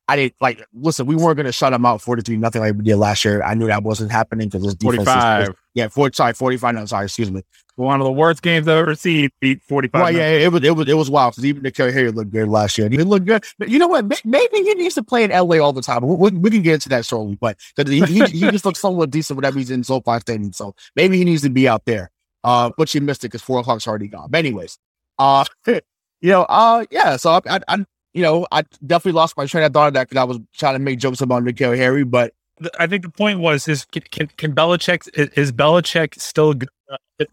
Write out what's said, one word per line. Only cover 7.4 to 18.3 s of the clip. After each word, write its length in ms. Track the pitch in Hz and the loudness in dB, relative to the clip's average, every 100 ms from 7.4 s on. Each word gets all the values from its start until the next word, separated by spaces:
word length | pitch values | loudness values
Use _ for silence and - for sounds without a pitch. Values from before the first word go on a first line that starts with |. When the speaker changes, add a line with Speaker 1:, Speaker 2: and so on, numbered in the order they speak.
| - _ _ - | -12 _ _ -6
Speaker 2:
One 240 | 127 139 | -2 0
of 60 | 135 | 0
the 80 | |
worst 280 | 135 165 165 | 2 0 0
games 240 | 175 165 156 | 0 0 2
I've 80 | 160 | 2
ever 180 | 165 151 | 2 -2
seen, 340 | 180 160 139 - | -2 0 0 0
beat 200 | 131 135 | -2 -2
forty-five. 380 | - 139 131 135 | -2 -4 -2 0
Speaker 1:
Well, 100 | 175 | 2
yeah, 160 | 170 156 | 2 2
it 240 | 160 170 | 2 4
was, 100 | 170 | 4
it 100 | 139 | 2
was, 140 | 165 143 | 2 2
it 60 | |
was 160 | 156 143 | 0 2
wild 260 | 143 123 117 | 2 2 0
'cause 80 | |
even 200 | 135 143 | -4 -4
N'Keal 280 | 135 - 127 | -4 -2 -2
Harry 200 | 131 120 | 0 0
looked 200 | 110 104 | -2 -4
good 160 | 110 107 | -2 0
last 300 | 107 104 - | 2 0 0
year. 100 | 104 | 0
He 100 | 131 | 0
looked 260 | 175 202 185 | 2 2 2
good. 180 | 220 - - | -2 -2 -10
But 100 | 196 | 0
you 100 | 254 | 2
know 120 | 349 | 2
what? 160 | 339 202 | 2 -2
May-, 100 | - | -4
maybe 340 | 220 269 480 427 | 0 0 2 0
he 100 | 392 | 0
needs 220 | 403 349 - | 0 -2 -4
to 80 | |
play 220 | 220 247 214 | -2 0 2
in 60 | |
L 220 | 180 180 | 2 2
A 60 | 165 | 4
all 140 | 147 | 2
the 80 | 131 | 0
time. 260 | 123 120 127 | -4 -2 0
We, 80 | 175 | 2
we, 220 | 196 185 | 2 2
we 120 | 190 | 0
can 120 | 220 | 2
get 140 | 165 156 | 2 0
into 140 | 135 | 0
that 160 | 127 113 | -4 -2
shortly, 300 | 117 107 101 | -6 -6 -4
but 160 | 117 101 - - | -4 -6 -8 -4
'cause 140 | 143 | 0
he, 100 | 139 170 | 2 4
he, 180 | 185 | 4
he 280 | 254 | 2